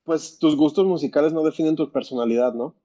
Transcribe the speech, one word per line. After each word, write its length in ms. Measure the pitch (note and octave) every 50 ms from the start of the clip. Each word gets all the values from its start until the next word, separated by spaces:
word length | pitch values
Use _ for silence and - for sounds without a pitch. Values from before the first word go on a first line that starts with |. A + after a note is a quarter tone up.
| _
pues 340 | - E3 D3+ - - - -
tus 160 | E3 D#3 D3+
gustos 320 | C#3 D#3 D3 D3 G3+ F#3+
musicales 460 | F#3+ F3+ D3+ C#3+ B2+ - D3 D3 D#3
no 100 | D#3+ D#3+
definen 320 | D#3 D#3 - - D#3+ D#3 D#3+
tu 160 | - - -
personalidad, 640 | - C3+ A#2+ - C3 B2 A#2+ A#2 A#2 A#2+ B2 B2 A#2
¿no? 220 | A#2 B2 D#3+ - _